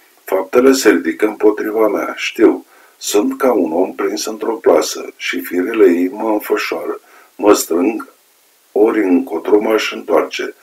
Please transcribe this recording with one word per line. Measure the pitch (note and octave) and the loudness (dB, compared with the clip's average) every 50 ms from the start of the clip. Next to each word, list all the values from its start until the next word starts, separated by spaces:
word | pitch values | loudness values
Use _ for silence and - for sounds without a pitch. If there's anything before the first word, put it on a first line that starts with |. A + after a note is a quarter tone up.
| _ _ _ _ _ | _ _ _ _ _
Faptele | - F#2+ F#2+ F#2 - - B2 B2+ C3+ | -4 -4 -4 -4 0 2 4 6 6
se | C3+ C3 - G#2+ | 4 4 4 2
ridică | - E2+ - G#2+ G#2+ - G#2+ | 2 2 0 -4 -4 -2 -2
împotriva | G#2+ G#2 - G#2 G#2+ G#2 - G#2 G#2+ G#2 A2 A2 G#2 | -4 -2 2 2 2 2 2 -4 -4 -2 0 0 0
mea, | G2 E2 - - - | 0 -2 -4 -6 -8
știu. | - - - - - A2+ - - - - _ _ _ _ _ _ _ | -8 -10 -10 -2 4 4 4 4 2 -6 _ _ _ _ _ _ _
Sunt | - - - G#2 G#2 - C3+ - | -10 -2 -2 0 0 0 -2 0
ca | C#3 C3 A#2 | 0 0 2
un | G2+ E2+ D#2 | 2 0 -2
om | D#2+ F2 F#2+ - - | 0 -2 -2 -2 -4
prins | - G2+ G2 - - - | -6 -6 -4 -4 -6 -8
într-o | - A2 G#2+ - A2+ A2 | -8 -8 -8 -6 -6 -6
plasă | - - - E3+ D#3+ - - - - - - - | -2 2 4 4 4 2 -2 -6 -10 -12 -14 -16
și | _ - - - - | _ -10 -8 -8 -8
firele | - - E2+ F2+ F2+ A2 A#2 A2 G#2 | -8 -6 -4 -4 -4 -2 2 4 4
ei | F2+ E2+ E2+ F2+ F#2 | 4 4 4 0 -2
mă | G2 G#2+ A2 A2+ | -4 -4 -4 -2
înfășoară. | A2 G#2 - - G#2 G#2 - - - - - D#2+ E2+ - _ _ _ - _ _ _ | -2 -2 -2 -2 -4 -4 -4 -6 -8 -8 -6 -8 -10 -10 _ _ _ -20 _ _ _
Mă | - G2 G#2 G#2 | 0 4 4 4
strâng, | G2+ - - E2 F2 F2+ A2 A2+ G#2+ - - _ _ _ _ _ _ _ _ _ _ _ _ | 4 4 -2 0 0 0 0 -2 -4 -8 -12 _ _ _ _ _ _ _ _ _ _ _ _
ori | - G2 G#2+ A2+ A2 A2 G2+ | 0 2 2 4 4 2 0
încotro | F#2 F2+ E2+ E2+ - - - - F#2 G#2+ G#2 | 2 2 2 0 -2 -8 -8 -2 2 2 2
m-aș | A2 A2 A2 G#2+ - - | 2 2 0 0 -2 -2
întoarce. | - A2+ - - E2 D#2 F2+ F2+ - - F#2+ - - _ | -8 -10 -6 0 0 0 0 -2 -6 -8 -8 -8 -10 _